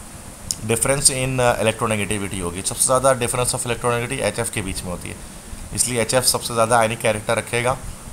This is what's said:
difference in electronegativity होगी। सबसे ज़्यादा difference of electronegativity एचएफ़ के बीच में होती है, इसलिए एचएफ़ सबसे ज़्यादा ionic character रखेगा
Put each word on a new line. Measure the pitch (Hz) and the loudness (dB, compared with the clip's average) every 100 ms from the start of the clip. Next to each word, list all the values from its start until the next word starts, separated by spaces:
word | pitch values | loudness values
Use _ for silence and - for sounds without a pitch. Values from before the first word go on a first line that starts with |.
| - - - - - - 107 | -14 -16 -16 -14 -8 -6 0
difference | - 127 139 - | 0 2 2 0
in | 131 131 131 123 - | 0 0 2 2 4
electronegativity | 110 107 113 107 98 107 98 98 | 2 2 0 0 0 -2 -4 -4
होगी। | 87 85 | -4 -4
सबसे | - - - | -6 -2 2
ज़्यादा | 131 131 127 | 6 6 4
difference | 117 123 123 127 | 2 0 0 -2
of | 123 | -2
electronegativity | 117 123 120 120 131 | 0 0 0 -2 -2
एचएफ़ | 107 104 117 | -2 0 -4
के | 113 | -4
बीच | 95 92 | -4 -4
में | 92 | -6
होती | 87 98 | -8 -8
है, | - - - - - - | -10 -14 -16 -14 -12 -8
इसलिए | 104 117 123 | -2 0 0
एचएफ़ | 110 131 - | 2 4 4
सबसे | 117 - | 2 0
ज़्यादा | 117 110 120 | 2 6 6
ionic | 113 117 | 4 2
character | 117 107 107 110 | 2 2 2 0
रखेगा | - 120 120 131 - - - | 0 0 0 -2 -6 -12 -12